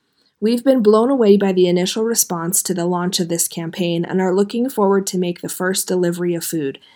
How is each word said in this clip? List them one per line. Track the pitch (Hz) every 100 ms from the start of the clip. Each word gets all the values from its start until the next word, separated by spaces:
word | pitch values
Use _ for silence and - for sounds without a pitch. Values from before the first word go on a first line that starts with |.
| _ _ _ _
We've | 214 240
been | 269 254
blown | 208 220 240
away | 269 208 202
by | 196
the | 185 180
initial | 180 185 226 226
response | 226 - 170 170 185
to | -
the | 180 170
launch | 180 180 196
of | 170
this | 170 -
campaign | - 165 180 170 170 170
and | 190
are | 190
looking | 185 202 233 262
forward | 220 196 196 196
to | 185
make | 175 175
the | 180
first | - 185 190 -
delivery | 185 175 175 175
of | 170 -
food," | 160 139 - _